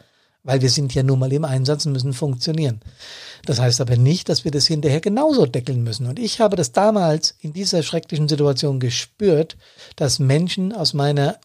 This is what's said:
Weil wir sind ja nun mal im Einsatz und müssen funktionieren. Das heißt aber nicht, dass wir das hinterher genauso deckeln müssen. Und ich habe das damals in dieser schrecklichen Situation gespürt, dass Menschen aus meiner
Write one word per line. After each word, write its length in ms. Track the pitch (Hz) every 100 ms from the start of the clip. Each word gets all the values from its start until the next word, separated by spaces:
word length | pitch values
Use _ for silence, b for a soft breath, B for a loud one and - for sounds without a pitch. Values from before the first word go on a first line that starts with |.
| b b b b
Weil 160 | 127 135
wir 100 | 127
sind 240 | 147 139
ja 80 | 139
nun 160 | 131 135
mal 140 | 131
im 120 | 143
Einsatz 420 | 160 131 131 147 147
und 60 |
müssen 200 | 135 131
funktionieren. 680 | 123 151 127 190 160 143 107 B B B B B B -
Das 140 | 104
heißt 200 | 127 117
aber 160 | 123 123
nicht, 320 | 131 175 -
dass 160 | 170
wir 60 | 165
das 160 | 143 -
hinterher 340 | 156 147 147
genauso 460 | 202 214 311 269 139
deckeln 360 | 131 123 123
müssen. 240 | 117 113 123
Und 120 | 147
ich 220 | 226 -
habe 160 | 214 196
das 160 | 151
damals 640 | - 208 208 170 156 - -
in 120 | 156
dieser 300 | 160 196 180
schrecklichen 460 | - 165 - 151 151
Situation 520 | 151 147 131 147 135
gespürt, 760 | 123 120 - - 208 151 165 - B B B
dass 240 | - 147 -
Menschen 540 | 135 147 180 196 185
aus 220 | 220 156
meiner 420 | 147 143 147 143 -